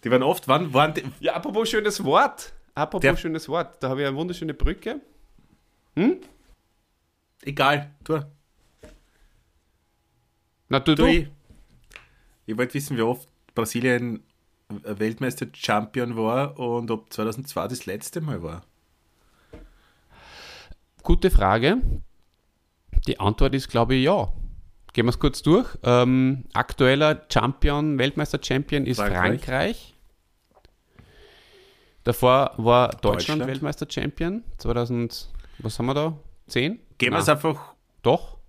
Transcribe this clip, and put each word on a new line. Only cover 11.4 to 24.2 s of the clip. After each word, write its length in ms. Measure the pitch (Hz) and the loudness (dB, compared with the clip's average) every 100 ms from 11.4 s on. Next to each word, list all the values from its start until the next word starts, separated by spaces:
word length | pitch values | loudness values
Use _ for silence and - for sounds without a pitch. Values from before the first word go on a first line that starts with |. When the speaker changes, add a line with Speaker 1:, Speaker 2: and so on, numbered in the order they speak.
| _ - _ _ _ - _ _ _ _ - | _ -20 _ _ _ -20 _ _ _ _ -10
Speaker 1:
Ich 100 | 110 | -4
wollte 160 | 123 | -2
wissen, 220 | 143 143 127 | -4 -4 0
wie 60 | |
oft 260 | 113 123 - _ _ | 0 0 -8 _ _
Brasilien 680 | - 110 120 127 123 123 110 _ _ _ _ _ | -4 -2 0 2 0 0 -8 _ _ _ _ _
Weltmeister-Champion 1500 | 104 - 101 107 113 131 123 123 - - 107 107 - 120 113 | -14 -10 -4 -4 -2 -6 -6 -12 -10 -2 -2 -2 -6 -6 -2
war 420 | 110 123 143 143 | 0 0 -2 -6
und 320 | 123 117 117 | -4 -4 -4
ob 220 | 110 _ | -6 _
zweitausendzwei 560 | - 107 110 139 - 90 | -6 -6 -6 -8 -6 -6
das 180 | 127 - | -8 -8
letzte 340 | 101 - 175 | -10 -8 -8
Mal 220 | 160 107 | -8 -8
war. 200 | 82 82 - _ _ _ _ _ _ _ _ - - _ _ _ _ _ - - - - - - _ _ | -8 -12 -16 _ _ _ _ _ _ _ _ -20 -20 _ _ _ _ _ -20 -20 -20 -20 -20 -20 _ _
Speaker 2:
Gute 280 | - 165 190 | 2 4 6
Frage. 480 | - 95 110 131 233 - - - _ _ _ _ _ _ _ _ - - | 6 6 4 4 2 0 -2 -8 _ _ _ _ _ _ _ _ 0 2
Die 140 | 127 | 0
Antwort 340 | 98 107 135 | 0 4 4
ist, 140 | 135 - | 2 0
glaube 260 | 120 117 | 0 2
ich, 100 | 131 | 4
ja. 280 | 135 196 | 4 2